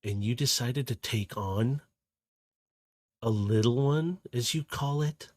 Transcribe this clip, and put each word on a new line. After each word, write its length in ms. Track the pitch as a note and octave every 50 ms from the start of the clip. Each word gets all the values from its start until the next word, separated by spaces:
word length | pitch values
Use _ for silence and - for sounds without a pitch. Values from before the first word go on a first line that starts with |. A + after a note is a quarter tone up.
| -
And 200 | G#2+ G2+ G2+ G2+
you 100 | A2 A#2+
decided 540 | A#2+ C#3+ C3+ - - B2 A#2+ B2 C#3+ C3+
to 80 | - A#2+
take 400 | - - - - A2 G2+ - -
on 460 | G#2+ G2+ G2 F#2+ G2+ A2+ B2 C3+ C#3+ - _ _ _ _ _ _ _ _ _ _ _ _ _ _ _ _ _ _ _ _ _ _ _ _ _ _ _
a 80 | - A#2
little 460 | A2 G#2+ G2+ G2+ A2 A2 G#2+ A#2+ A#2+ C3 C#3
one, 340 | C#3 C#3+ D#3 D#3+ E3+ F3+ F3+ _ -
as 220 | - A#2+ A#2 - -
you 100 | D#3+ D3
call 380 | _ - - D3 C#3+ C#3+ D3
it? 280 | D3+ D3 D3+ _ - - _